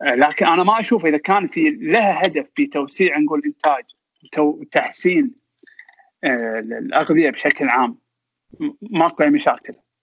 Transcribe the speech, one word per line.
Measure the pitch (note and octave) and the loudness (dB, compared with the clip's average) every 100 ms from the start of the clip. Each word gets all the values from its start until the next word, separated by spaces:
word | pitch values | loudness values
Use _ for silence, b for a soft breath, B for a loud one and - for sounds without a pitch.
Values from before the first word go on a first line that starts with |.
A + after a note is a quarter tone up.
آه، | C#3+ | -2
لكن | B2 D3 - E3+ | 2 2 2 2
أنا | E3+ | 2
ما | F#3 A3 | 2 0
أشوف | G#3+ A3 D#3+ | 0 0 2
إذا | D3+ | 0
كان | F#3 G3+ F3 | 0 0 0
في | E3+ D#3 | 0 -2
لها | C3 D3+ A3 G3+ D#3+ F#3 | -2 0 2 2 0 -2
هدف | D3+ - | -2 -4
في | - C#3+ | -4 -2
توسيع، | D3 C#3 - F#3 D3 | -2 -4 0 0 2
نقول، | D3 D3+ | 0 -2
إنتاج | D3 - D#3 C3+ - _ _ _ | -4 -2 0 0 -4 _ _ _
وتو-، | _ D#3 D3+ D3+ | _ 0 0 0
وتحسين، | D#3 D3 - - F3+ E3+ C3+ - _ _ b b b b b _ | -4 -2 -2 -2 0 2 0 -4 _ _ b b b b b _
آه، | D#3 B2 A2+ A2 | -4 -2 -4 -6
ال-، | A2 | -8
الأغذية | A#2 C3+ D#3 D#3 D#3+ D3+ | -10 -2 -2 2 4 2
بشكل | - D3 - C3+ | 2 -2 0 0
عام، | B2 A#2+ - _ _ _ _ _ - | 2 0 -4 _ _ _ _ _ -10
م-، | D3 - | -8 -8
ماكو | G#3+ F3+ E3 E3 | -6 0 0 2
أي | D3+ | 2
مشاكل. | C#3+ - A#2+ - - _ _ | 2 0 -2 -6 -20 _ _